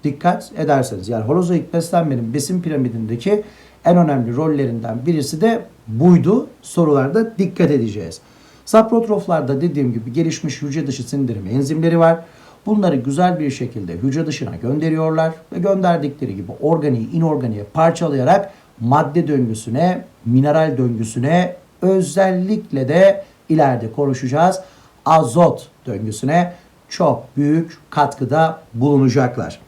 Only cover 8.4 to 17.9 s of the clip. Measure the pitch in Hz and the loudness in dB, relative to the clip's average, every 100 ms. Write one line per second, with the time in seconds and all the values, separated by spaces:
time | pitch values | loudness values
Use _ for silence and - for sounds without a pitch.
8.4 | - - - 220 220 233 220 202 - 160 | -20 -20 2 4 4 2 2 -2 0 -2
9.4 | 135 135 170 147 127 113 117 120 160 139 | 0 0 0 0 -2 -2 -4 -2 -2 -2
10.4 | 156 - 147 139 135 127 - 143 127 104 | -8 -6 -6 -6 -6 -6 -6 -4 -4 -4
11.4 | 95 123 139 160 165 165 165 165 - - | -4 -2 0 0 2 4 4 2 -4 -20
12.4 | - - - 214 185 139 123 139 180 165 | -20 -12 -2 0 2 0 -2 0 0 0
13.4 | 147 - 120 113 90 85 131 143 151 139 | -4 -4 -8 -8 -10 -4 -4 -2 -4 -6
14.4 | - 85 117 147 160 156 160 160 160 160 | -8 -6 -4 -2 -2 0 0 0 -2 -4
15.4 | - 180 185 190 185 170 143 127 127 95 | -12 -4 0 0 2 0 -2 -6 -8 -8
16.4 | 90 - 151 160 147 120 110 160 165 143 | -12 -4 0 0 0 -2 -2 -2 0 0
17.4 | 120 104 104 156 165 | -4 -6 -6 2 2